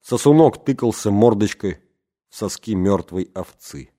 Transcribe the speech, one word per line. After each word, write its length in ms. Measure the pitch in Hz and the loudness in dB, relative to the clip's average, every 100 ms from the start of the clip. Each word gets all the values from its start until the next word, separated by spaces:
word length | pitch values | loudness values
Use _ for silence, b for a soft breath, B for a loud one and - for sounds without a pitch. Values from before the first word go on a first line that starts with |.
Сосунок 640 | - 123 143 151 156 - | -4 0 4 6 4 2
тыкался 460 | - 127 120 107 107 | -6 -2 -2 -2 -2
мордочкой 720 | 101 117 107 104 - 101 - _ _ _ _ _ | 2 2 2 -2 -4 -10 -10 _ _ _ _ _
в 80 | - | -10
соски 380 | 104 - - | -10 -10 -6
мёртвой 560 | 101 95 98 - 90 92 | -2 0 0 -2 -10 -10
овцы. 560 | - 90 _ - 71 - | -12 -14 _ -20 -20 -20